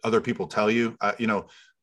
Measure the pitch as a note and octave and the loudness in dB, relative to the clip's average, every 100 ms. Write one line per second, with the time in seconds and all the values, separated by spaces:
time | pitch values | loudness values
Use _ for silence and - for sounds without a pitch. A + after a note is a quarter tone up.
0 | A#2 A2 - A2+ - G#2+ G#2+ A#2 A2+ A2+ | 0 2 0 -4 -4 0 2 2 0 -2
1 | G#2 - A2+ G2+ - - - _ | -2 0 -2 -2 -4 -16 -20 _